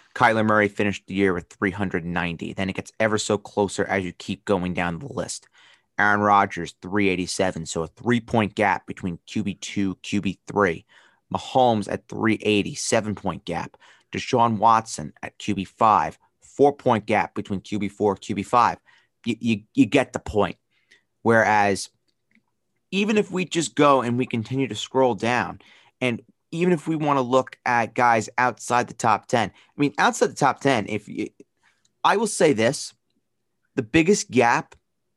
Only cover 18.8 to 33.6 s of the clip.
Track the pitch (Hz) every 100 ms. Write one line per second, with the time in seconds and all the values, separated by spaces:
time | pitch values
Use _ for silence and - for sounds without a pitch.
18.8 | _ _ _ _ 113 113 117 107 - -
19.8 | 117 139 123 - - 107 92 - _ _
20.8 | _ _ _ _ 110 113 101 107 101 95
21.8 | - _ _ _ _ _ _ _ _ _
22.8 | _ 185 208 214 202 180 175 170 147 -
23.8 | 147 135 117 120 127 120 107 131 131 107
24.8 | - 131 131 104 113 120 85 82 _ _
25.8 | _ _ 127 113 - _ _ 165 175 175
26.8 | - 160 147 139 123 131 127 - 135 120
27.8 | 113 - 123 113 104 - 127 117 - 120
28.8 | 117 - 120 101 - 120 98 - _ -
29.8 | 143 - 196 233 208 117 139 - 139 123
30.8 | 95 104 - - 104 - _ _ _ _
31.8 | _ _ - 190 220 - 165 113 110 -
32.8 | - - _ _ _ _ _ _